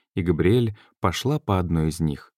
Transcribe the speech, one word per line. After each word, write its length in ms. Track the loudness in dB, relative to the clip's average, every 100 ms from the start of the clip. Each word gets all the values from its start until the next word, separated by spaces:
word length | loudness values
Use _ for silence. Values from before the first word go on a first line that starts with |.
| _ -2
и 60 |
Габриэль 540 | 0 2 2 2 0 -4 _ _
пошла 400 | -4 -2 -2 -2
по 200 | 0 0
одной 300 | 0 0 0
из 100 | 0
них. 340 | -2 -4 -12